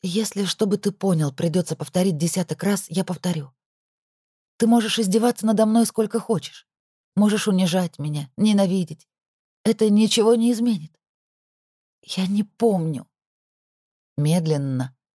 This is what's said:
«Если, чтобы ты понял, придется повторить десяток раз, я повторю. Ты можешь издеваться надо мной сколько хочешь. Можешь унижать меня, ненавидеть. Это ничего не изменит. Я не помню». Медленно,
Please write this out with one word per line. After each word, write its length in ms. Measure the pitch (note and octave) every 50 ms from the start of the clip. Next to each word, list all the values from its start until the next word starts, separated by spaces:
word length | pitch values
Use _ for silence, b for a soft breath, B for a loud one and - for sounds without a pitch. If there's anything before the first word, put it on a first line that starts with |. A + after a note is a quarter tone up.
«Если, 420 | - F#3 E3+ G#3+ A3 - - G3 G3+
чтобы 320 | F3+ - - A3 G3 G3+
ты 160 | G#3 - G3+
понял, 400 | F#3+ _ - G3 F#3 D#3+ D#3 -
придется 420 | - - E3 E3+ D#3 F#3 E3 - D#3+
повторить 440 | - D3+ - _ F#3 F#3 G3 E3 D3
десяток 440 | E3 E3 - F#3 F3 - D#3 -
раз, 240 | - G3 G3+ F#3+ - -
я 160 | D#3+ F#3 F#3
повторю. 480 | - F3+ D3+ - F3+ F3 D#3+ C#3+ C3+ _ _ _ _ _ _ _ _ _ _ _ _ _ _ _ _ _ _ _ _ _
Ты 100 | _ A#3
можешь 320 | A3+ A#3 A#3 G#3+ A3 - A3+
издеваться 460 | A3+ F#3+ F#3 A3+ A3 B3 A#3 - -
надо 200 | A3 G#3+ G3+ A3
мной 180 | A3 A3 A#3 A#3
сколько 360 | A3 - - A3 G#3 - A3+
хочешь. 480 | - - A3+ E3 - - - - _ _ _ _ _ _ _ _ _ _ _
Можешь 340 | F#3+ G#3 G#3 G3+ G#3 - G#3+
унижать 500 | F#3+ F#3 F#3+ F3 D#3+ F#3+ F3+ E3 _ -
меня, 320 | C#3+ D3+ D3+ D3 C#3+ - _
ненавидеть. 720 | - G#3 G#3+ G#3 G3+ G3 F3+ F#3 F#3+ F3 - D#3 _ _ _ _ _ _ _ _ _ _ _ _ _ _
Это 260 | G#3+ A3+ - A3 G#3+
ничего 460 | G3+ G#3 A3 G#3+ - A#3 G#3 A3+ A#3
не 160 | A#3 A3+ A#3+
изменит. 440 | B3 G#3+ A#3 B3 A3 E3+ D3+ D#3 _ _ _ _ _ _ _ _ _ _ _ _ _ _ _ _ _ _ _ _ _ _
Я 240 | _ - - F#3 F#3+ F#3
не 160 | G3+ G#3 G#3
помню». 640 | - _ _ A3+ A#3 G3+ F#3 E3 D#3+ D3+ C3 - _ _ _ _ _ _ _ _ _ _ _ _ _ _ _ _ _ _ _ _ _ _
Медленно, 800 | - D3 D3+ E3 F3+ E3 D#3 D#3 C#3+ C#3 C3+ C3 B2+ B2+ B2+ _ _ _ _ _